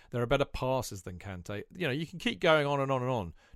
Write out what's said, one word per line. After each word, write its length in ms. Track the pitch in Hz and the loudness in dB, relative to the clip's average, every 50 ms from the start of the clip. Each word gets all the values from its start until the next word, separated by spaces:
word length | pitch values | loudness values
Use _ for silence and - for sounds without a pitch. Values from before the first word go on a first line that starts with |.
| - - | -12 -8
There 100 | - 120 | -4 -4
are 40 | 123 | 0
better 180 | 120 143 139 139 | 2 2 2 2
passers 600 | - - - 131 131 131 127 120 - - 92 - | 0 -4 -4 -2 -2 0 -2 -2 -4 -8 -10 -10
than 160 | - 90 87 | -10 -12 -10
Kante. 440 | - 101 95 87 87 - 104 104 - - - | -10 -10 -10 -10 -8 -8 -8 -8 -8 -10 -8
You 140 | 185 175 139 | -4 -2 -2
know, 60 | 123 | -2
you 120 | 143 165 | -2 -4
can 140 | - - 165 | -6 -8 -4
keep 220 | - - 123 - | -2 -2 -2 2
going 260 | - 170 156 151 143 143 | 6 6 6 6 6 4
on 140 | 143 139 | 2 2
and 100 | 135 135 | 2 2
on 100 | 135 127 | 2 2
and 80 | 123 127 | 2 0
on, 240 | 131 117 92 82 - - - _ - | 0 0 -2 -4 -8 -14 -20 _ -12